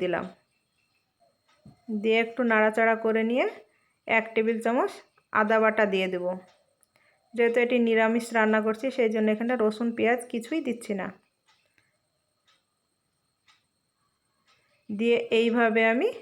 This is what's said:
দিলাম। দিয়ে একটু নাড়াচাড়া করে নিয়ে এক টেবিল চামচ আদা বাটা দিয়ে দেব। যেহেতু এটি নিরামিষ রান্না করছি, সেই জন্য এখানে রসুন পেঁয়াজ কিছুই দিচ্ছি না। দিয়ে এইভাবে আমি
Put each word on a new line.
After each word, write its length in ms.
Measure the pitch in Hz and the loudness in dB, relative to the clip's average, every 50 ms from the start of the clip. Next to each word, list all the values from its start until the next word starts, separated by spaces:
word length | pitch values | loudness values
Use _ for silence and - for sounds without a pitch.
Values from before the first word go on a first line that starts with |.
| 180 | -2
দিলাম। 220 | 180 170 160 - 185 - _ _ _ _ _ _ _ _ _ _ _ _ _ _ _ _ _ _ _ _ _ _ _ _ _ - - - _ _ - 220 208 202 | -4 -4 -4 -6 -8 -14 _ _ _ _ _ _ _ _ _ _ _ _ _ _ _ _ _ _ _ _ _ _ _ _ _ -20 -20 -20 _ _ -8 -6 -2 0
দিয়ে 160 | 226 220 226 226 | 0 2 2 0
একটু 160 | 226 - - 254 233 | -2 -2 -2 0 2
নাড়াচাড়া 440 | 226 214 214 220 214 233 226 226 226 214 220 | 2 4 2 2 2 2 2 2 2 0 0
করে 180 | 220 220 226 220 226 | 0 0 0 0 0
নিয়ে 140 | 240 262 339 427 - - - _ _ _ _ _ _ _ _ | 0 0 -2 -2 -4 -8 -16 _ _ _ _ _ _ _ _
এক 180 | - 226 226 220 220 - | -2 0 0 0 0 -2
টেবিল 240 | 233 220 226 233 214 226 | -2 0 0 -2 -2 -2
চামচ 280 | 226 233 262 381 392 - - - _ _ _ _ _ - | -2 0 0 -2 -2 -6 -10 -20 _ _ _ _ _ -2
আদা 240 | 214 214 208 226 220 | 0 2 2 2 2
বাটা 240 | 220 220 214 220 214 | 2 2 2 2 2
দিয়ে 220 | 196 190 190 190 185 | 2 0 0 -2 -2
দেব। 160 | 185 180 175 180 185 185 - - _ _ _ _ _ _ _ _ _ _ _ _ _ _ _ _ - | -4 -4 -4 -6 -6 -8 -12 -18 _ _ _ _ _ _ _ _ _ _ _ _ _ _ _ _ -2
যেহেতু 240 | 226 233 233 233 247 | 0 0 2 2 2
এটি 160 | 240 240 247 247 233 226 | 2 2 2 2 2 2
নিরামিষ 380 | 226 220 226 220 226 233 226 - 233 | 4 4 2 2 2 0 -2 -2 0
রান্না 240 | 233 220 214 214 220 208 | 2 2 2 2 2 0
করছি, 200 | 220 220 220 - 269 | 0 -2 -2 -4 -4
সেই 200 | 247 - 240 220 220 | -2 0 0 0 0
জন্য 140 | 226 214 214 214 | 0 0 0 0
এখানে 180 | 214 233 240 254 | 0 -2 -2 0
রসুন 340 | 233 214 214 214 - 240 233 233 | 0 0 0 0 -2 -4 -4 -2
পেঁয়াজ 240 | - 220 226 240 247 240 - - | 0 0 0 0 -2 -4 -6 -8
কিছুই 280 | 233 226 - 311 320 302 | -8 -6 -6 -6 -6 -4
দিচ্ছি 260 | 254 226 233 - - 202 190 | -4 -6 -6 -8 -8 -8 -6
না। 60 | 185 196 - - _ _ _ _ _ _ _ _ _ _ _ _ _ _ _ _ _ _ _ _ _ _ _ _ _ _ _ _ _ _ _ _ _ _ _ _ _ _ _ _ _ _ _ _ _ _ _ _ _ _ _ _ _ _ _ _ _ _ _ _ _ _ _ _ _ _ _ _ _ _ _ _ _ - | -8 -10 -12 -16 _ _ _ _ _ _ _ _ _ _ _ _ _ _ _ _ _ _ _ _ _ _ _ _ _ _ _ _ _ _ _ _ _ _ _ _ _ _ _ _ _ _ _ _ _ _ _ _ _ _ _ _ _ _ _ _ _ _ _ _ _ _ _ _ _ _ _ _ _ _ _ _ _ -10
দিয়ে 280 | 208 196 226 233 233 - - - - 226 | -6 -2 0 2 2 0 0 0 0 2
এইভাবে 420 | 233 233 220 247 233 226 214 226 226 226 226 | 2 2 2 2 2 2 2 2 2 2 2
আমি 160 | 247 359 466 523 - | 2 0 -2 -4 -6